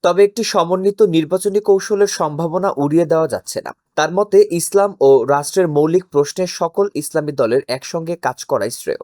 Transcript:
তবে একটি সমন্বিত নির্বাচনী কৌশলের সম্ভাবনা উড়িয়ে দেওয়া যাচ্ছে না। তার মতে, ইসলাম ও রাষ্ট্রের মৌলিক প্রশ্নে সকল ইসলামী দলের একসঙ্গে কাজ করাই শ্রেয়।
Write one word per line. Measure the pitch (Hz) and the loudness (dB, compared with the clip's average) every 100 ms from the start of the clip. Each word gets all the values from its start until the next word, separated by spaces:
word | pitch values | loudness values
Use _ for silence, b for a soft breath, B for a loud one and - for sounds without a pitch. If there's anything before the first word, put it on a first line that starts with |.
তবে | 180 175 | 2 4
একটি | 202 220 | 2 2
সমন্বিত | 214 202 170 185 190 196 | -2 -2 0 0 -2 2
নির্বাচনী | 208 165 156 185 202 196 | 2 2 0 -2 0 -2
কৌশলের | 208 196 - 202 202 | 2 0 2 0 0
সম্ভাবনা | - 160 147 170 175 190 - | 0 -4 -4 -4 -2 -2 -2
উড়িয়ে | 143 160 165 | 0 0 2
দেওয়া | 160 160 | 0 0
যাচ্ছে | 104 - - | -4 -6 -10
না। | - - _ - | -10 -16 _ -2
তার | 156 | -2
মতে, | 180 208 196 208 | 0 2 4 4
ইসলাম | 170 - 196 202 - | 0 0 0 0 2
ও | 135 135 123 | 6 6 4
রাষ্ট্রের | 143 147 190 175 | -2 0 0 2
মৌলিক | 147 156 175 180 | 2 2 0 0
প্রশ্নে | 143 143 - 180 | -2 -2 -4 -6
সকল | - 170 - 202 | -4 -4 -2 -2
ইসলামী | - - 156 151 | -4 -4 -4 -4
দলের | 135 117 131 - | -2 0 0 -2
একসঙ্গে | 131 - 170 165 - | -10 -6 -8 -8 -6
কাজ | 131 127 | -6 -6
করাই | - 139 101 | -4 -4 -4
শ্রেয়। | - - - | -6 -8 -8